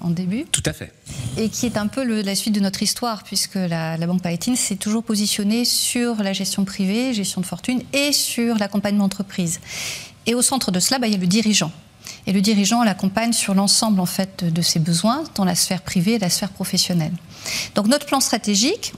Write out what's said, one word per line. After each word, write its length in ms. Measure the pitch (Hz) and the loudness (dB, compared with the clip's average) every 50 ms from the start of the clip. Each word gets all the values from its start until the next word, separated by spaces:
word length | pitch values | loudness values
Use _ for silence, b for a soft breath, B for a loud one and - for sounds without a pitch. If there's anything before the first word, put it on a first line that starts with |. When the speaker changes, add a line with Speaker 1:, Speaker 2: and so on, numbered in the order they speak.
Speaker 1:
en 100 | - 170 | -2 -2
début. 340 | 170 170 185 175 196 247 330 | -2 -2 -2 -4 -4 -4 -4
Speaker 2:
Tout 180 | - - - - | -4 -4 -2 -2
à 80 | 156 | -2
fait. 200 | 156 - - - - _ - B B B B - 127 | -4 -6 -12 -14 -16 _ -18 B B B B -6 -4
Speaker 1:
Et 120 | 160 220 214 | -2 -4 -2
qui 180 | - - - | -2 -2 -4
est 100 | 240 - | -2 -2
un 120 | 214 208 208 | -2 -2 -2
peu 160 | - 269 269 | -4 -2 -2
le, 180 | 240 220 214 | -2 -2 -2
la 140 | 202 196 196 | -2 -2 -2
suite 180 | 190 - 226 208 | -2 -2 0 0
de 60 | 208 | 2
notre 240 | 196 190 190 - 214 | 0 0 0 -2 -2
histoire, 400 | 196 - - 247 240 220 196 - | -2 -2 -2 -4 -4 -4 -6 -8
puisque 320 | - 196 185 - - - | -6 -4 -4 -4 -4 -4
la, 400 | 196 185 175 165 165 160 160 165 | -2 -2 -2 -2 -2 -2 -4 -2
la 100 | 160 170 | -2 0
Banque 160 | 175 180 180 | 0 0 0
Palatine 320 | 175 170 170 170 - 247 254 | 0 -2 -4 -2 -2 0 0
s'est 220 | 240 - - 196 | 0 0 -2 -4
toujours 260 | 190 - 208 214 226 | -4 -2 -2 -2 -2
positionnée 600 | 220 - 220 202 208 202 - - 202 202 220 233 247 | -2 -2 0 0 0 0 0 0 0 0 2 2 2
sur 580 | - - - - - - 247 240 240 233 214 | 0 0 0 0 0 0 0 0 0 0 0
la 100 | 208 196 | 0 -2
gestion 320 | 196 190 196 190 - - 196 | 0 -2 -2 -2 0 -2 -2
privée, 500 | 190 - - 190 185 202 233 254 262 240 | -2 0 0 0 0 2 0 0 0 0
gestion 260 | 208 190 - - 190 | -2 -2 -2 -2 -4
de 60 | 175 | -4
fortune, 360 | - 175 - - - 254 240 247 - | -4 -6 -6 -2 -2 -2 -2 -2 -2
et 200 | - 277 285 294 | 0 0 2 2
sur 440 | 277 285 - - - 240 233 233 233 | 2 0 0 -2 0 0 0 2 2
l'accompagnement 500 | 214 208 196 - 202 196 208 202 208 196 | 2 0 0 0 0 0 2 2 4 2
entreprise. 520 | 190 - - 190 - - - 175 165 170 - B B B B B B B B B B B B - | 2 0 -2 -6 -6 -2 -2 -2 -2 -2 -4 B B B B B B B B B B B B -2
Et 100 | 220 233 | 0 2
au 60 | 247 | 2
centre 280 | 247 - 277 247 - - | 2 2 2 2 0 2
de 80 | 180 180 | 0 2
cela, 220 | - - 262 269 | 2 2 0 2
bah, 80 | 240 220 | 2 2
il 40 | |
y 40 | 208 | 2
a 20 | 190 | 2
le 80 | 180 | 2
dirigeant. 460 | 175 185 233 220 214 208 - 170 156 - - - - - B B B B B B | 2 2 4 4 4 4 2 2 0 -4 -10 -20 -20 -20 B B B B B B
Et 60 | 220 | 0
le 80 | 185 202 | 2 2
dirigeant, 400 | 185 220 220 202 202 190 233 240 | 4 4 4 4 4 4 4 4
on 40 | 240 | 4
l'accompagne 480 | 214 185 - - 190 190 220 226 233 | 2 2 2 0 0 0 2 0 2
sur 220 | 226 - - - 196 | 0 0 0 2 2
l'ensemble, 440 | 190 202 196 - - 233 220 208 190 | 4 4 4 4 4 4 4 4 4
en 80 | 180 | 2
fait, 380 | 175 - - 190 190 - - 180 | 0 0 -2 -2 -2 -2 -4 -2
de 180 | 170 160 175 | 0 0 2
ses 160 | 165 - - 165 | 2 2 2 2
besoins, 460 | 156 175 165 165 - 220 240 302 320 - - | 2 2 2 2 4 2 2 2 -2 -4 -2
dans 100 | - 196 | 0 2
la 120 | 180 175 | 2 2
sphère 260 | 160 - - - 165 | 2 0 0 0 -4
privée 320 | - - - 185 170 214 233 | -2 -2 0 2 2 4 2
et 40 | 233 | 2
la 100 | 190 175 | 2 0
sphère 200 | - - 214 190 | 0 0 -2 -4
professionnelle. 640 | - - 190 - - 180 - - 180 170 156 160 175 170 - B B B B B B B B B B | -6 -6 -6 -2 0 0 0 2 2 2 0 0 -2 -6 -10 B B B B B B B B B B
Donc 120 | 208 202 | 0 2
notre 180 | 214 277 294 294 | 4 2 2 2
plan 160 | - 294 269 | 0 0 0
stratégique, 720 | 254 - - 220 - 208 208 196 226 294 415 - - - - | 2 2 0 0 0 2 2 2 2 2 0 -2 -6 -10 -8